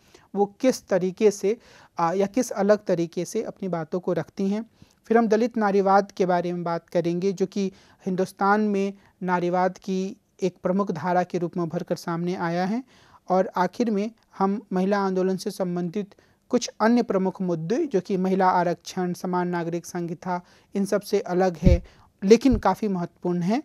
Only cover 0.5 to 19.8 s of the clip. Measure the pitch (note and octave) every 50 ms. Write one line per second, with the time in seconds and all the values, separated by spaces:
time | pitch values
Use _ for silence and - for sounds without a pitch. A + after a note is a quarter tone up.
0.5 | - _ - C4 - - - - G#3 F3+ F3+ F#3 F3 - A3 G#3 G3 - - F#3+
1.5 | A3+ - _ - - - - _ _ - E3 E3 F#3 G3 G3 G3 - B3+ B3+ -
2.5 | - G#3+ G3 G3+ G#3+ G3+ - - F#3 E3 E3+ E3 - F#3 E3+ - - A3 - F#3+
3.5 | - - G3 F#3+ F3 E3 D#3+ - - F3+ - F#3+ F3 E3 D#3 - _ - G3 G3
4.5 | G3+ G#3+ A3+ - _ _ - _ _ _ _ - A3+ A#3 A#3 G#3 G#3+ G#3+ A#3+ A#3+
5.5 | - A3+ G#3+ G3+ F#3+ G3+ F#3+ F#3+ F#3+ G3+ G3 G3 - - F#3+ F3 F3+ F3 F3 F3
6.5 | F3 F3 E3+ E3+ E3+ E3+ - _ - F3 E3 E3+ F3 F3 F3+ G3 F#3 F3+ F#3+ F#3
7.5 | - G3+ G3 F#3 - - - _ _ _ - G3 F#3 F3+ F#3+ - - - G3+ G3
8.5 | G#3 G#3+ G#3+ G#3 G3+ G3 G3 G3+ G3 - _ _ _ _ F3+ F3+ F3+ F3+ F3 F3
9.5 | F3 F3+ F#3 F#3 F#3 - - - F#3+ F#3 F#3+ F#3+ - - _ _ _ _ F#3+ F3+
10.5 | - _ - F#3 F3+ G3 G3+ G3 F#3 D#3 C3 F3+ F3 F3+ F3 - - F3+ F3 E3
11.5 | - F3+ E3+ D#3 E3+ F3 F3+ - F3 - - F3 E3+ E3 F3 F3 F#3 - F3+ E3
12.5 | E3+ F3 F#3 F#3 A3 B3 C4 - _ _ _ _ _ _ _ - F3+ F#3 F#3+ A#3
13.5 | - - F3+ F3+ - - A#3+ A#3 G#3+ G3 G#3 A3+ - _ _ _ _ - G3 G3
14.5 | G3 G#3 - _ F#3+ F#3 F#3+ G3 G#3 G3+ G3 F#3+ F#3 F#3 F#3 F#3+ F#3+ F3+ - G#3
15.5 | F#3 - G3 F3+ F3 F3 F3+ F3 D#3+ G#3 G3 - - _ _ _ _ _ _ _
16.5 | - B3 - - - _ G#3+ A3+ A#3+ A#3+ A#3 - G3 F#3 F#3+ F#3+ F#3 - F#3+ F3
17.5 | F3 D#3+ D#3+ E3 A3+ D4+ E4+ C#4+ - F#3 F3 - G3+ F#3 F#3 F#3 F#3+ F#3+ F#3 F#3
18.5 | F#3 F3+ F3 F3 E3+ - _ - - F#3+ F3+ F3+ F3 - - F#3 F3+ F3+ F3+ F3+
19.5 | F3 F3 E3+ E3+ E3+ E3+